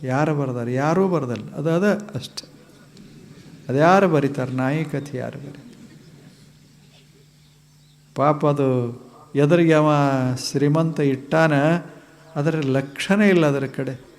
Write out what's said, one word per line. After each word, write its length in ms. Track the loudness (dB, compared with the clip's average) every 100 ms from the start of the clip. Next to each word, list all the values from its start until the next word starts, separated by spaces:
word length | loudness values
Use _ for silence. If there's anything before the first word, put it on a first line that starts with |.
| -2
ಯಾರು 300 | 0 0 -2
ಬರ್ದಾರ? 340 | -4 -4 -4
ಯಾರೂ 380 | -2 0 2 2
ಬರ್ದಲ್ಲ. 460 | 0 -2 -6 -8
ಅದು 160 | -8 -2
ಅದ 420 | 0 0 -2 -6 -12
ಅಷ್ಟೆ. 320 | -12 -14 -16 -20 -20 -20 -20 -20 -20 -20 -20 -20 -20 -20 -6
ಅದು 80 | 2
ಯಾರು 300 | 4 4 4
ಬರೀತಾರೆ? 460 | 2 0 -4 -6
ನಾಯಿ 320 | -4 -2 -4 -4
ಕಥೆ 320 | -8 -8 -10
ಯಾರು 220 | -10 -12
ಬರೀತಾರೆ? 340 | -16 -18 -20 -20 -20 -20 -20 -20 -20 -20 -20 _ _ _ _ _ _ _ _ _ _ _ _ _ _ _ _ 0
ಪಾಪ 300 | 0 2 0
ಅದು 580 | 2 2 0 -2 -8 -18 -20 -8 0
ಎದುರಿಗೆ 380 | 2 4 4
ಅವ 180 | 4 4 2 2 2 0 -2 -4
ಶ್ರೀಮಂತ 480 | -2 0 2 0 0
ಇಟ್ಟಾನ, 540 | -2 -2 -2 2 2 4 2 0 -4 -20 -20 -20 -14 -4
ಅದರ 240 | -2 -2 0
ಲಕ್ಷಣ 560 | -2 -2 -8 0 4
ಇಲ್ಲ 240 | 4 6 4
ಅದರ 200 | 2 -2
ಕಡೆ. 360 | -6 -8 -8 -16